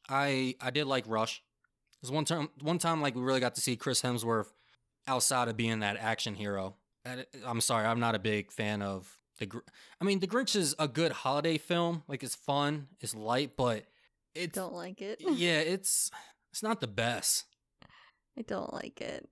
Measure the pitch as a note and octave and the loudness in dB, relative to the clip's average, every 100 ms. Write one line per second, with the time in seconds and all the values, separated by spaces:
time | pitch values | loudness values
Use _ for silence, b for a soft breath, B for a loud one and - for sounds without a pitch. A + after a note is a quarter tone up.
0 | - C3+ C#3+ C3+ C3 - B2+ C3 C#3+ C3 | -2 2 4 2 0 -2 -2 0 2 0
1 | A2 A2 A2+ - - _ _ _ _ _ | 2 0 0 -4 -12 _ _ _ _ _
2 | B2 D3+ D3 E3 D3+ - D3 E3+ E3+ D#3+ | -4 -2 0 0 -2 -4 -2 2 2 2
3 | C#3+ B2 B2+ C3 B2 - C3 A#2 - B2 | 0 0 2 2 2 0 -2 0 0 0
4 | B2+ A#2+ A#2 A2+ G#2 b b b _ _ | 2 0 2 0 0 b b b _ _
5 | - C3 - B2+ A#2 A2 A2+ A2 G#2 G#2 | -2 2 4 4 2 2 0 2 0 0
6 | A2 A2+ A2+ G2+ G#2 G2+ F#2+ G2 _ _ | -2 -2 -2 -4 -4 -4 -4 -8 _ _
7 | B2 B2+ C3 C3+ A#2+ A#2 - A#2 A2 A#2 | -10 -10 -10 -10 -4 0 2 2 2 2
8 | A#2 A2 A2 G#2+ G2 - G#2 G#2 G2+ F#2+ | 2 2 2 0 -2 -4 -2 -2 -2 -4
9 | F#2 - _ - G#2 A2+ - B B B | -8 -20 _ -10 -10 -10 -14 B B B
10 | G3 G3 F3+ A#3 B3+ G#3 D3+ - D3+ C3 | -2 0 0 0 2 2 2 0 -2 2
11 | E3 - C3 C#3+ E3 D#3 - E3+ E3+ E3+ | 0 0 0 2 2 0 0 2 2 0
12 | - C#3 B2+ - - C#3+ C#3+ D3+ C#3 - | -6 -8 -6 -6 0 2 2 0 -6 -10
13 | A2+ A2 G#2+ B2 C#3+ - B2 G#2+ - b | -8 -6 0 0 0 0 2 0 -4 b
14 | b _ _ D#3+ F3 G3 F#3 F3 F3 F#3+ | b _ _ -8 -4 -4 -6 -8 -10 -10
15 | G3 A3+ F4 C4 F3 D#3 D#3 F#3+ - - | -10 -4 0 2 4 4 2 0 2 2
16 | - B B B _ - G#3+ A3+ A#2+ G2+ | 0 B B B _ -6 -2 -2 -2 0
17 | A#2 A2 - - - _ _ _ B B | 0 2 2 0 -2 _ _ _ B B
18 | B B _ - A3+ G3+ - - - - | B B _ -12 -8 -6 -6 -8 -12 -10
19 | - - - | -10 -10 -12